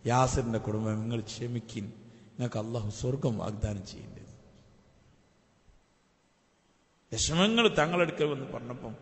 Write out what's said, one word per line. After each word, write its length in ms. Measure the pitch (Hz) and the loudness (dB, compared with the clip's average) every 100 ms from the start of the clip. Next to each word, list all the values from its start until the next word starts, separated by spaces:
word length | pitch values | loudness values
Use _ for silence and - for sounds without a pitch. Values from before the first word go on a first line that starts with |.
| 120 | 4
യാസിറിന്റെ 520 | 123 131 143 117 113 | 4 4 2 0 -2
കുടുംബം, 420 | 107 107 110 107 | -2 -2 0 -2
നിങ്ങൾ 200 | 113 117 | -2 -4
ക്ഷമിക്കിൻ, 640 | 107 - 123 120 - 113 | -6 -8 -6 -6 -6 -8
നിങ്ങൾക്ക് 720 | 101 - - - - - 123 107 | -8 -12 -20 -20 -18 -4 -4 -2
അള്ളാഹു 320 | 110 120 101 | -4 -4 -4
സ്വർഗം 480 | 101 123 139 151 107 | -4 -2 0 0 0
വാഗ്ദാനം 480 | 87 104 110 101 92 | -4 -4 -4 -4 -8
ചെയ്യുന്നുണ്ട്. 340 | - - - - - - - - - _ _ _ _ _ _ _ _ - _ _ _ _ _ _ _ _ _ _ _ _ _ _ | -14 -14 -16 -18 -20 -20 -20 -20 -20 _ _ _ _ _ _ _ _ -20 _ _ _ _ _ _ _ _ _ _ _ _ _ _
വിഷമങ്ങൾ 560 | 110 - 160 208 226 220 | -2 2 6 6 6 6
തങ്ങളെടുക്കൽ 560 | - 156 175 170 - | 6 4 4 2 2
വന്ന് 200 | 151 139 | 0 0
പറഞ്ഞപ്പം 460 | 131 117 117 123 117 - | -6 -8 -8 -10 -10 -12